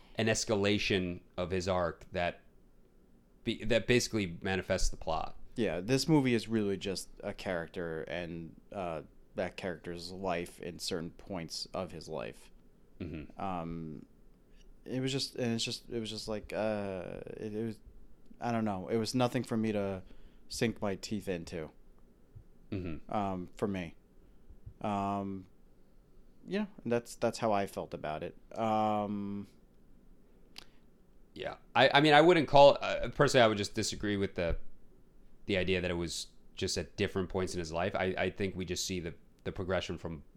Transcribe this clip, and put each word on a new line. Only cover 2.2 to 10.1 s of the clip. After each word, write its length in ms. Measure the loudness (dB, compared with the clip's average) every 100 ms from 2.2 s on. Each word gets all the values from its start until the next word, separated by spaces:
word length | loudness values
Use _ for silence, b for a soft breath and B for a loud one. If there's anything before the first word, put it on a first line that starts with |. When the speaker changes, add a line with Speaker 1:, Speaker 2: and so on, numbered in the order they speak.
| -2 -4 -12 -20 -20 -20 -20 -20 -20 -20 -20 -10 -4
Speaker 1:
be-, 180 | -2 2
that 220 | 2 6
basically 480 | 4 4 0 -2 -4
manifests 480 | -2 0 0 2 2
the 80 | 2
plot. 380 | -2 -2 -2 -8 -8 -2
Speaker 2:
Yeah, 240 | 0 0
this 260 | 0 2 4
movie 240 | 4 6
is 140 | 2 2
really 260 | 0 0 -2
just 300 | -2 -6 -8 -10
a 100 | -10
character, 680 | -6 -2 -2 -4 -6 -6 -6
and, 480 | -6 -6 -6 -8 -12 -14 -12 -8
uh, 260 | -6 -6 -10 -18 -12 -6
that 200 | -6 -4
character's 560 | -8 -6 -8 -10 -10